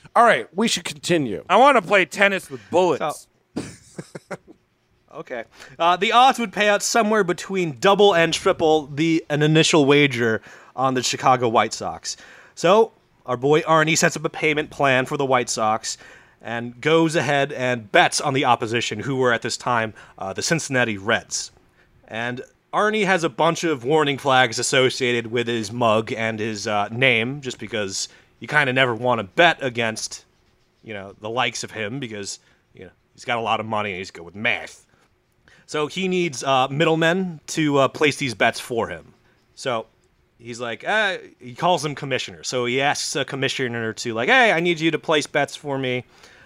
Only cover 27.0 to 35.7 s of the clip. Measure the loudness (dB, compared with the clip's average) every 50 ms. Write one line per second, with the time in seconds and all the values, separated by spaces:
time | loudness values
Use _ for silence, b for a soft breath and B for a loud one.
27 | 2 2 2 2 0 -2 -6 -8 -10 -12 -12 -12 -12 -8 -6 -6 -6 -4 -6 -8
28 | -10 -10 b b b b b b -8 -2 0 2 2 2 2 2 2 2 0 -2
29 | 0 0 0 0 -2 -4 2 4 4 4 4 2 -4 -6 -4 -2 -4 -4 -4 -6
30 | -8 -12 -12 -14 -20 _ _ _ _ _ _ _ _ _ _ _ -18 -14 -14 -14
31 | -14 -14 -16 -12 -8 -6 -2 0 -2 -2 -2 -6 -10 -10 -8 -8 -8 -6 -6 -8
32 | -10 -10 -10 -10 -10 -10 -12 -14 _ _ _ _ _ _ _ -20 -20 -20 -20 _
33 | _ _ _ -12 -6 -4 -4 -2 0 0 -2 -2 -2 -4 -4 -4 -4 -4 -6 -8
34 | -10 -12 -14 -18 -18 -16 -12 -6 -4 -2 -2 -4 -6 -12 -18 -20 _ _ _ _
35 | _ _ _ _ _ _ _ _ _ b b b b b